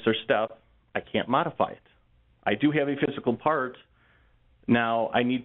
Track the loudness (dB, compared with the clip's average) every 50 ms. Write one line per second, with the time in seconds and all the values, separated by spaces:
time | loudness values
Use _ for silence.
0 | 2 0 0 0 0 0 0 0 0 -2 -6 -12 _ _ _ _ _ _ -8 -8
1 | -6 -4 -2 -2 0 0 0 0 0 0 -2 -2 -2 -2 -4 -10 _ _ _ _
2 | _ _ _ _ _ _ _ _ _ -2 0 2 2 2 2 2 0 -2 0 -2
3 | -2 -2 -2 -2 -2 -2 -2 0 0 0 0 0 -2 -4 -8 -14 -20 _ _ _
4 | _ _ _ _ _ _ _ _ _ _ _ _ _ 0 2 2 2 2 0 0
5 | 0 0 0 0 2 2 0 -2